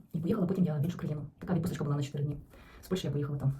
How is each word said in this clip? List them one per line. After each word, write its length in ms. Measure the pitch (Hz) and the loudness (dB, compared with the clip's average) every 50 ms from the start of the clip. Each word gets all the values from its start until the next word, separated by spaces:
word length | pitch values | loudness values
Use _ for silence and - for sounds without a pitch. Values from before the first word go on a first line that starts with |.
| - - | -12 -6
і 80 | - 160 | -6 -2
поїхала 260 | 165 170 226 214 - | 2 2 4 4 4
потім 180 | - 185 185 - | 2 4 4 4
я 140 | 151 151 147 | 2 4 2
в 60 | 143 | 0
іншу 140 | 180 - - | 0 -2 -2
країну. 280 | 170 147 151 151 - - - - | -2 -2 -2 -4 -4 -8 -10 -8
Така 160 | - - 175 | -2 0 0
відпусточка 300 | 160 160 180 147 - 151 | 2 2 0 0 0 0
була 120 | 143 143 | 0 2
на 60 | 147 | 0
чотири 220 | 139 - - 143 139 | 0 -2 -2 -2 -2
дні. 120 | 147 143 - - - - - - - - - | -2 -2 -6 -8 -16 -18 -20 -20 -20 -20 -14
З 60 | - - | -4 -2
Польщі 180 | 185 185 - | 0 0 0
я 60 | 147 | 0
поїхала 260 | 135 143 143 143 147 139 | 0 0 0 0 0 2
там 140 | 139 135 - | 2 0 0